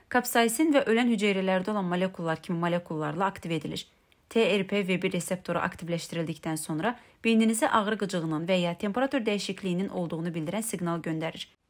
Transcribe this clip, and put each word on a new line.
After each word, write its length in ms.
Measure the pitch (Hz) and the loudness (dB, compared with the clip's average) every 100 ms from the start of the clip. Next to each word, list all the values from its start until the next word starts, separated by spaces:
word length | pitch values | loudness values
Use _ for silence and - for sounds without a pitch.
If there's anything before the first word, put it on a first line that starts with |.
| _ | _
kapsaisin 640 | 247 240 240 233 233 320 | 0 2 4 4 4 4
və 140 | 277 - | 6 4
ölən 220 | 226 240 | 4 4
hüceyrələrdə 640 | 220 208 190 190 185 190 208 | 4 2 2 2 2 0 -2
olan 100 | 180 | 0
molekullar 560 | 180 185 190 165 160 | 0 0 -2 -2 -2
kimi 160 | - 170 | -2 -2
molekullarla 680 | 170 175 175 156 151 160 196 | 0 0 -2 -4 -4 0 -2
aktiv 260 | 190 170 | -2 -4
edilir. 340 | 160 151 - - _ _ _ _ | -4 -2 -8 -10 _ _ _ _
T 120 | 226 196 202 | 2 4 2
R 80 | 190 | 2
P 200 | 202 185 | -2 0
V 140 | 175 | 0
bir 120 | 185 | 0
reseptoru 480 | 175 - 185 - 170 | -2 -4 -6 -2 -2
aktivləşdirildikdən 960 | 180 - 170 165 - 170 156 156 165 156 | -2 -6 -6 -6 -4 -6 -6 -6 -6 -6
sonra 400 | - 156 208 240 - _ | -4 -2 -2 -4 -14 _
beyninizi 460 | 226 220 226 226 - | 2 4 4 2 2
ağrı 260 | 226 202 214 | 2 2 -2
qıcığının 460 | 196 180 160 156 170 | -2 -2 -2 -2 0
və 100 | 185 | 2
ya 140 | 175 170 | 0 -2
temperatur 460 | 208 220 269 277 | -4 0 0 0
dəyişikliyinin 640 | 214 202 185 185 190 175 196 | 0 -2 -4 -6 -2 -2 -2
olduğunu 440 | 185 165 160 170 165 | -4 -4 -4 -4 -4
bildirən 300 | 151 220 220 | -4 -4 -4
siqnal 340 | 175 175 165 | -4 -4 -4
göndərir 460 | 165 160 160 - - _ | -4 -4 -6 -8 -14 _